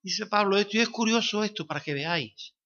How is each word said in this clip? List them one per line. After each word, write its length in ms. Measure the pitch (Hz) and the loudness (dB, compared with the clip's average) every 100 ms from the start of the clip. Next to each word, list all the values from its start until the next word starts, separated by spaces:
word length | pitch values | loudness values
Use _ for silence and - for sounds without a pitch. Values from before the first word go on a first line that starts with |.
dice 240 | 190 202 202 | -8 -8 0
Pablo, 320 | 208 202 196 | 2 4 4
esto, 180 | 208 220 | 2 2
y 60 | |
es 80 | 226 | 0
curioso 560 | 220 220 226 - 208 214 | 0 2 2 2 -2 -2
esto 200 | 208 156 | -6 -6
para 140 | 147 | -6
que 140 | 156 | -4
veáis. 640 | 139 156 170 110 - - _ | -4 -2 -2 -4 -12 -20 _